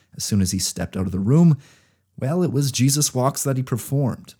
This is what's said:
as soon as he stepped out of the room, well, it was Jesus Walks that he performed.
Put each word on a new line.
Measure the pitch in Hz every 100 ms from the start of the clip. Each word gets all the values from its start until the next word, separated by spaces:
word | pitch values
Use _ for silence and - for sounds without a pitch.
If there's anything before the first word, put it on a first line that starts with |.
| _ -
as |
soon | - 104
as | 92
he | 95
stepped | - - - 95
out | 95
of |
the | 90
room, | 98 151 170 143 - _ _ _ _ -
well, | 127 175
it | 180
was | 127 139
Jesus | 117 131 143 143
Walks | 127 131 139
that | 139 131
he |
performed. | 127 113 - 139 131 - -